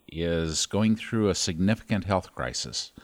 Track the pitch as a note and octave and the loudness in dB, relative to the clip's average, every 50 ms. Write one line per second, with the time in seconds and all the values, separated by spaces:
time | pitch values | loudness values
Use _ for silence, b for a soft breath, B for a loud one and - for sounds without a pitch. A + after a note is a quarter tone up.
0 | _ - - D#2+ E2+ E2+ E2+ E2 E2 D#2+ D#2 - - - - G2 A2 A2 A2 A2 | _ -10 -6 -2 0 0 2 2 0 0 0 -2 -2 0 0 2 4 4 2 2
1 | - - A2+ A2+ G#2+ G2 E2+ - - G2 E2+ D#2+ F#2 G2+ A2+ - - - A#2 G2 | 0 -2 0 2 2 2 2 2 0 -2 0 2 2 2 2 2 0 -2 -2 -2
2 | E2+ F#2+ G2 F#2 - - - - C2 B1 B1 - - B1 - - - - - B | 0 2 0 0 0 -2 -8 -8 -6 -6 -6 -6 -8 -6 -6 -8 -8 -10 -12 B